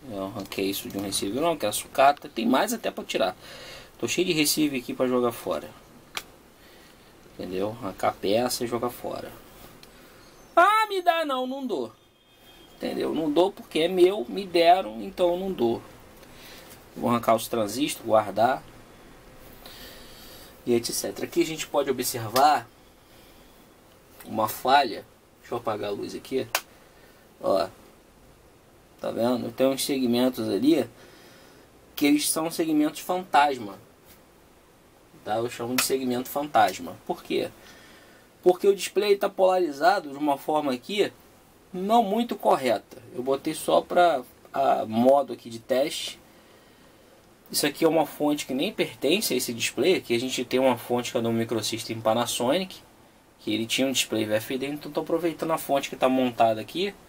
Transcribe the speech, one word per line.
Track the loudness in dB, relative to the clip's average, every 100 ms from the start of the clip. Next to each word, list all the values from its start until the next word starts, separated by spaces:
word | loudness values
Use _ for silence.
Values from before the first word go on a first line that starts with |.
| -10
Eu | -8 -8
arranquei | -8 -10 -4 -4
isso | -4 -8
de | -8
um |
receiver | -6 -6 -4 -2
Onkyo, | -2 0 -2
era |
sucata, | -4 -6 4 4 4 -6
tem | -4 0
mais | 2 0
até | -2 -6
pra | -8
tirar. | -6 -2 -2 -4 -16 -18 -16 -18 -20 -8
Tô | -4
cheio | -2 0
de |
receiver | 2 2 2 0 -2
aqui | -8
pra | -2 0
jogar | 2 0
fora. | -2 -6 -6 -6 -18 -20 -20 -14 -14 -14 -20 -20 -20 -20 -20 -20 -20 -20 -20 -20
Entendeu? | -14 -8 -4 -4 -6
Arrancar | -10 -4 -4
peça | -2 0 2 0 -2
e | -4
jogar | -2 -4
fora. | -6 -10 -10 -12 -16 -20 -20 -20 -20 -20 -20 -20 -20 -20 -20 -2 4
"Ah, | 6 4 0
me | 0
dá", | 0 0 0
não, | -4 -4
não | -6 -6
dou. | -4 -6 -10 _ _ _ _ -20 -20 -20 -10
Entendeu? | -6 -4 -2
Não | -2 0
dou | 4 2
porque | 0 -6 0
é | 0
meu, | 6 4 4 -4
me | -6 0
deram, | 4 8 6 4 -8
então | -12 0 0
eu | 0
não | -4
dou. | 0 0 0 -6 -20 -20 -20 -20 -20 -20 -20 -20 -20 -20 -6
Vou | 0
arrancar | 2 4 2
os | 2
transistores, | -4 -2 -2 -4 -4 2
guardar | 2 2 2 2 2 -6 -20 -20 -20 -20 -20 -20 -20 -20 -20 -20 -18 -18 -20 -20 -20 -20 -20 -20 -14 0
e |
et | 0 0
cetera. | -6 -6 -6 -4
Aqui | 0
a | 0
gente | -2 -2
pode | -2 0
observar | -2 -2 -4 -2 4 6 4 -2 -20 -20 -20 -20 -20 -20 -20 -20 -20 -20 -20 -20 -20 -20 -20 -8
uma | -2 -2
falha. | -2 4 4 4 -4 -14 _ _ _
Deixa | -10
eu | -6
apagar | -4 -4 -4
a |
luz | -6 -8 -10
aqui. | -6 -4 -4 -8 -8 -20 -20 -20 -20 -20 -20 -6
Ó. | 0 0 0 -6 -20 -20 -20 -20 -20 -20 -20 -20 _ -20 -20 -10
Tá | -6
vendo? | -2 0 0 -4
Tem | 0 0
uns | 2 -2
segmentos | 0 2 4 2 0 -2
ali | 2 4 4 2 -6 -20 -20 -20 -20 -20 -20 -20 -20 -20 0
que |
eles | 4 4 2
são | -2 -4
segmentos | -2 0 2 2 -2
fantasma. | -4 -4 2 4 4 2 -6 -12 -20 -20 -20 -20 -20 -20 -20 -20 _ _ _ -20 -20 -18
Tá? | -4 -2
Eu | -2
chamo | -6 -4 -2
de |
segmento | 0 0 0 -2 -4
fantasma. | -6 0 4 4 2 -10 -14 -8
Por | -8
quê? | -4 -4 -4 -8 -20 -20 -20 -20 -20 -20 -20 _
Porque | 2 4 4
o | 2
display | 0 -2 2 2
tá | 2
polarizado | 2 4 4 0 2 2 2 -2
de | -4
uma | 0 0
forma | 2 0 0
aqui | -4 -4 0 0 -2 -20 -20 -20 -20 -12
não | -6 2 4
muito | 4 0 -2 -2
correta. | 2 2 2 0 -2 -20 -16
Eu | -8
botei | -2 -2 -2
só | -6 2 2
pra, | 4 4 4 4 -4 -20 -10
a | 0 2 2 0
modo | 4 6 6 4
aqui | -8 -12
de | -16
teste. | -2 0 0 -4 -10 -12 -20 -20 -20 -20 -20 -20 -20 -20 -20 -20 -20 -20 -8
Isso | -2 -2
aqui | 2 2
é |
uma | 4 0
fonte | 0 -2 0 -2
que |
nem | -4 -4
pertence | -2 -4 -2 0 0 0
a | -2
esse | -2
display. | -4 -4 0 2 2
Aqui | 0 -2
a |
gente | -2 -6
tem | -2 2
uma | 2 2
fonte | -2 -4 -2
que | -2
é |
do | 0
Microsystem | 0 0 -2 -4 -6 -8 -4
Panasonic, | 0 0 0 -2 0 0 -2 -12 -20 -20 -20 _ _ _
que | -4
ele | -4 -2
tinha | 0 0
um |
display | 0 -2 -2 0
V |
F | -2 -2 -6
D, | -4
então | -8 -6
tô | -8
aproveitando | -2 -2 -2 -4 -4
a | -4
fonte | 0 -2 -2
que | -2
tá | 2
montada | 2 0 4 2 2
aqui. | -4 -4 -4 -6